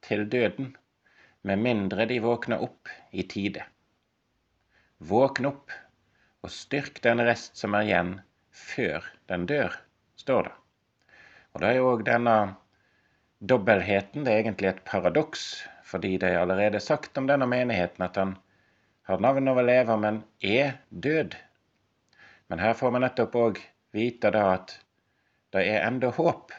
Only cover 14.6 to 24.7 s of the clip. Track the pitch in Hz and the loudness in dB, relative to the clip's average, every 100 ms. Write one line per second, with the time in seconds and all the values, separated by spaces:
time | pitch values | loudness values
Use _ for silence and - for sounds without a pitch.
14.6 | 98 - - 98 90 85 - - - - | -2 -2 -4 0 2 0 -2 -6 -12 -12
15.6 | - - - 92 95 92 92 87 90 92 | -16 -20 -10 -6 -2 -2 0 2 2 2
16.6 | 104 104 - 147 - - 131 143 127 123 | 2 0 -2 -2 -2 -6 0 2 2 0
17.6 | 123 107 87 - 90 - 95 92 _ _ | 0 0 -2 -2 -6 -2 -4 -4 _ _
18.6 | _ _ _ _ - 92 113 139 135 127 | _ _ _ _ -4 0 2 2 2 2
19.6 | 123 127 117 113 107 110 - _ - 110 | 4 4 4 2 0 -4 -8 _ 0 0
20.6 | 143 127 _ 87 127 160 117 - - _ | 0 -4 _ -8 -2 -2 -4 -8 -20 _
21.6 | _ _ _ _ _ _ - - _ 82 | _ _ _ _ _ _ -20 -20 _ -2
22.6 | 101 - 127 123 127 - 113 120 117 98 | 0 0 0 0 0 0 -2 2 0 0
23.6 | - _ _ 104 120 117 107 104 101 92 | -12 _ _ -4 -4 0 0 4 2 2
24.6 | - | -2